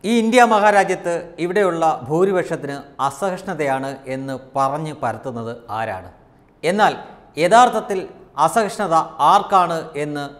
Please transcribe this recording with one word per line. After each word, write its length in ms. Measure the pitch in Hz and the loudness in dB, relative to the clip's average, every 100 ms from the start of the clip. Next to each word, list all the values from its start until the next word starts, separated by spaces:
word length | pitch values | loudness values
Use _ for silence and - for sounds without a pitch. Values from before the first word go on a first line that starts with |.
| 196 | 0
ഈ 40 | 233 | 0
ഇന്ത്യ 180 | 226 247 240 | 4 6 6
മഹാരാജ്യത്ത് 600 | 214 208 202 190 185 170 170 - - | 6 6 4 2 0 -2 -4 -6 -6
ഇവിടെയുള്ള 400 | 170 190 190 165 160 151 123 | -2 2 0 2 0 0 -2
ഭൂരിപക്ഷത്തിന് 680 | 160 190 185 - 160 139 139 - - 135 | 0 2 2 -2 -6 -6 -10 -14 -4 -4
അസഹിഷ്ണുതയാണ് 840 | - 196 185 185 165 143 135 135 131 131 | -2 -6 -6 -8 -4 -2 -2 -4 -10 -10
എന്ന് 200 | 131 135 131 - 139 | -8 -8 -10 -8 -2
പറഞ്ഞ് 360 | 135 147 156 147 | -2 -2 -8 -6
പരത്തുന്നത് 500 | - - 135 117 113 117 - 107 | -6 -6 -8 -8 -10 -12 -10 -8
ആരാണ്? 340 | 113 95 90 - _ _ _ _ 151 | -6 -8 -12 -20 _ _ _ _ -4
എന്നാൽ 220 | 202 196 135 - - - - | 2 0 0 -14 -20 -16 -2
യഥാർത്ഥത്തിൽ 580 | 175 226 247 220 - 190 165 - - 135 160 | 4 6 6 2 -6 -8 -8 -16 -16 -2 0
അസഹിഷ്ണുത 500 | 233 202 196 196 160 - - 147 | 2 -2 -4 0 0 0 0 4
ആർക്കാണ് 480 | 196 202 196 170 165 160 143 | 4 4 2 2 -2 -8 -8
എന്ന് 200 | 151 147 143 | -6 -6 -10